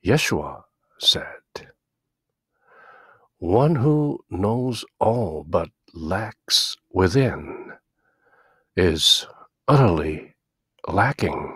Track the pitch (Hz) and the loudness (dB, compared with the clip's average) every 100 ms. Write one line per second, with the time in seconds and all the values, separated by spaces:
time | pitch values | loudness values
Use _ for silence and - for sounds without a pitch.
0 | 87 147 - 82 71 - _ _ _ _ | 2 0 2 -4 -6 -12 _ _ _ _
1 | - - - - _ - - _ _ _ | 0 0 -4 -16 _ -20 -20 _ _ _
2 | _ _ _ _ _ _ _ _ - - | _ _ _ _ _ _ _ _ -20 -20
3 | - _ _ _ 85 104 147 156 139 151 | -20 _ _ _ 0 2 4 2 2 2
4 | 147 - _ 87 101 120 127 113 - _ | 0 -4 _ -2 0 0 -4 -6 -10 _
5 | 104 120 101 78 73 85 82 _ _ 85 | 0 0 -2 -6 -4 -4 -4 _ _ -12
6 | 80 95 113 - - - - - _ 92 | -6 -6 -6 -14 -4 -2 -2 -8 _ 0
7 | 92 117 131 73 71 - - - _ _ | 2 4 0 -2 -12 -14 -16 -20 _ _
8 | _ _ _ _ _ _ _ - 92 78 | _ _ _ _ _ _ _ 0 2 2
9 | - - - - - _ - 143 120 80 | 0 0 -2 -20 -20 _ 2 6 6 4
10 | 76 78 - _ _ _ _ _ - 98 | -2 -6 -12 _ _ _ _ _ -4 0
11 | 117 - 95 - 71 | 0 0 -4 -4 -10